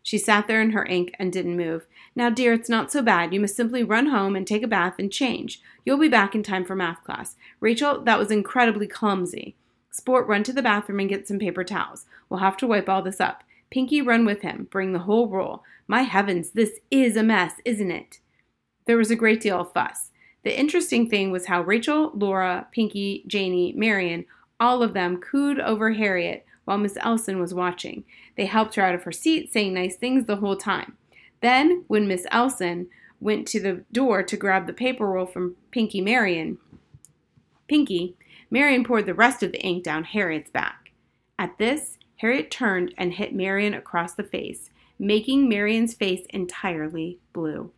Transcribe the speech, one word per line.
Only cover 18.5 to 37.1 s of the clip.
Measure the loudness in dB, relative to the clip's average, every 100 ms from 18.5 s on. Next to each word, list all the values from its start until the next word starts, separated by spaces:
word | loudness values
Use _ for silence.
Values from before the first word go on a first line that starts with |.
| _ _ _ 0
There | 2
was | 4
a | 4
great | 4 4
deal | 2 -2
of | -2
fuss. | -2 -4 -6 -14 _ _ _
The | -4 0
interesting | 2 2 2 0 2
thing | 0 0
was | -2 -2
how | -2
Rachel, | 2 2 2 0 0
Laura, | 0 0 2 0 -2 -4
Pinky, | -2 -2 -2 -4 -6 -4
Janie, | -2 0 0 0 0
Marion, | 2 2 0 -4 -8 _ _ _
all | 2 4
of | 2
them | 0 -2 -2
cooed | -2 0 0 0
over | -2 0 0
Harriet | 2 0 0 -2 -6 _ _ -4
while | -2
Miss | -2 -2
Elson | -2 0 -2 -4
was | -2
watching. | -2 -4 -4 -12 -12 -16 -20 -16 -6
They | 0
helped | 2 2 2
her |
out | 0 0
of |
her | -6
seat, | -2 2 2 0
saying | 0 0
nice | -2 -4 -4
things | 0 2 2
the | 0
whole | 0 -2
time. | -2 -4 -4 -16 _ -20 -20 _
Then, | 4 6 4 2 2
when | 2 2
Miss | -2 0
Elson | 2 2 0 -2 -4 -8 -14 -20 _
went | -2 -2 -2
to | -2
the | -2 -4 -4
door | 0 2 2
to | 0 -4
grab | 0 0 -2
the |
paper | -4 -4 -2 -2
roll | -2 -4
from | -4 -6 -6 _
Pinky | -2 -2 -2
Marion, | 0 2 2 0 -4 -8 _ -20 _ -20 -20